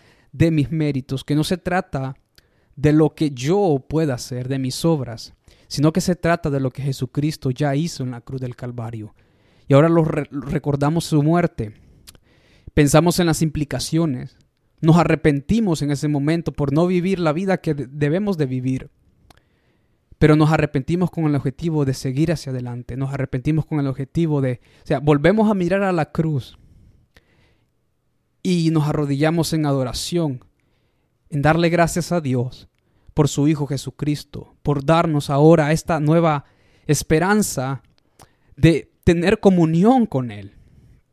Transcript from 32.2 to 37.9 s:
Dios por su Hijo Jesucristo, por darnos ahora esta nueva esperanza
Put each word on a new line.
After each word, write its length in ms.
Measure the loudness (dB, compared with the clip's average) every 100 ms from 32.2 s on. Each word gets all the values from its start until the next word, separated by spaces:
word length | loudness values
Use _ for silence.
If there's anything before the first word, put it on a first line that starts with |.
Dios 480 | -2 -2 -4 -8 -20 _ _ _ _
por 140 | 0 0
su 200 | 2 0
Hijo 180 | 0 -4
Jesucristo, 880 | -8 -10 -8 -6 -6 -8 -18 -18 _
por 220 | -4 -2
darnos 460 | 2 2 2 -2 0
ahora 420 | 4 6 6 4
esta 280 | -2 -2 -2
nueva 440 | 2 2 2 0 -6 _ _ _ -2
esperanza 960 | -2 0 0 2 2 0 -4 -6 -8 -12